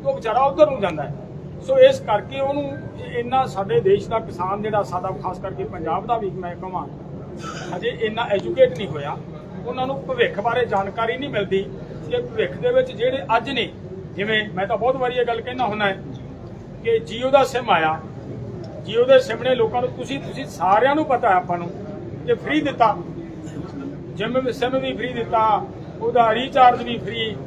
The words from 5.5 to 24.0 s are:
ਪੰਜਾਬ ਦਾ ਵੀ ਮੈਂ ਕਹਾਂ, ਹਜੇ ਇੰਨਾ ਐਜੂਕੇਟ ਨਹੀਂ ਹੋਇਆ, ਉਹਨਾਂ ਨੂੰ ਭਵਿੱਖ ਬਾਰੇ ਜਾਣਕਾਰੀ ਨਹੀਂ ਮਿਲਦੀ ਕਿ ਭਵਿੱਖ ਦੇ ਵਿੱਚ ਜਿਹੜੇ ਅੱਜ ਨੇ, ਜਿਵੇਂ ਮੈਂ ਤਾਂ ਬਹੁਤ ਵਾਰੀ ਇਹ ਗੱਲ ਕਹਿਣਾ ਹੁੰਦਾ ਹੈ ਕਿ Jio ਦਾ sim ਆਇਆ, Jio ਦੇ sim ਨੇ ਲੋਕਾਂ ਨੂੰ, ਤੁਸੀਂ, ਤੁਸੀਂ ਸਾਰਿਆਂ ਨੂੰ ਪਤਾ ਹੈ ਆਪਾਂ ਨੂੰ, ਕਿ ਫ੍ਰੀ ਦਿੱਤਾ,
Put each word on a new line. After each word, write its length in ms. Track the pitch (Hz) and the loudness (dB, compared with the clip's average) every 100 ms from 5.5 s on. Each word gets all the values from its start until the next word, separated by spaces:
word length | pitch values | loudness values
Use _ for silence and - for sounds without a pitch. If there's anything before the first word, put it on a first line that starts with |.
| 185 | -8
ਪੰਜਾਬ 420 | 190 180 160 175 - | -8 -6 -4 -4 0
ਦਾ 120 | - | -2
ਵੀ 120 | 202 | -2
ਮੈਂ 260 | 180 180 175 | -6 -8 -8
ਕਹਾਂ, 300 | 185 180 143 - - - - - - - - 180 | -8 -8 -8 -12 -14 -14 -12 -12 -12 -10 -8 -4
ਹਜੇ 140 | 220 254 | -4 -2
ਇੰਨਾ 260 | 220 220 202 | -4 -2 0
ਐਜੂਕੇਟ 460 | 202 175 175 254 - | 0 0 4 4 4
ਨਹੀਂ 100 | 196 | -6
ਹੋਇਆ, 300 | 151 143 151 - - - - 233 | -6 -6 -8 -10 -14 -12 -10 -8
ਉਹਨਾਂ 220 | 254 262 | -4 -4
ਨੂੰ 160 | 269 | -4
ਭਵਿੱਖ 360 | - 247 202 160 | -2 2 2 2
ਬਾਰੇ 260 | 220 240 226 | -2 0 0
ਜਾਣਕਾਰੀ 520 | 202 196 190 226 254 | 0 -2 -2 -2 -2
ਨਹੀਂ 120 | 285 | -4
ਮਿਲਦੀ 320 | 233 196 190 202 - - - - | -4 0 -2 -2 -10 -12 -12 -4
ਕਿ 120 | 247 | -4
ਭਵਿੱਖ 320 | 240 220 180 - | -4 -2 -4 0
ਦੇ 140 | 247 | 2
ਵਿੱਚ 200 | 254 254 | 2 2
ਜਿਹੜੇ 320 | - 247 269 - 233 | 0 0 0 2 0
ਅੱਜ 120 | 240 | 2
ਨੇ, 240 | 254 185 - - - - - | -2 -4 -6 -12 -12 -10 -6
ਜਿਵੇਂ 340 | 202 214 208 | 0 0 0
ਮੈਂ 180 | 175 196 | -4 -2
ਤਾਂ 100 | 220 | 0
ਬਹੁਤ 180 | 240 262 | 0 2
ਵਾਰੀ 200 | 247 247 | 0 0
ਇਹ 100 | 233 | 0
ਗੱਲ 160 | 226 | -2
ਕਹਿਣਾ 240 | 233 254 233 | -4 -2 -2
ਹੁੰਦਾ 200 | 208 208 | 0 0
ਹੈ 180 | 190 - - - - - - - - | -2 -8 -12 -12 -14 -14 -14 -14 -6
ਕਿ 160 | 226 226 | 0 0
Jio 320 | - 214 262 | 0 -4 6
ਦਾ 120 | 269 | 6
sim 260 | 262 240 240 | 6 0 2
ਆਇਆ, 300 | 175 160 160 - - - - - - - - | 4 4 0 -6 -12 -12 -10 -10 -10 -12 -12
Jio 220 | - 220 254 | -4 2 8
ਦੇ 100 | 262 | 8
sim 260 | 254 220 | 8 -2
ਨੇ 120 | 247 254 | 0 2
ਲੋਕਾਂ 260 | 220 - | 2 2
ਨੂੰ, 80 | 247 | -2
ਤੁਸੀਂ, 280 | - 123 269 | -4 -6 -6
ਤੁਸੀਂ 260 | - - - | -6 -8 -10
ਸਾਰਿਆਂ 500 | - 175 208 254 294 | -2 4 6 6 4
ਨੂੰ 100 | 302 | 2
ਪਤਾ 240 | 254 240 | 2 4
ਹੈ 40 | |
ਆਪਾਂ 240 | 185 180 175 | 4 2 -4
ਨੂੰ, 120 | 175 - - - - - - | -4 -8 -10 -10 -10 -10 0
ਕਿ 60 | |
ਫ੍ਰੀ 280 | 233 - 294 | 0 2 0
ਦਿੱਤਾ, 360 | 285 - 220 185 165 156 - - - 147 - 143 135 - | 0 4 4 4 -6 -10 -12 -12 -12 -10 -10 -8 -10 -10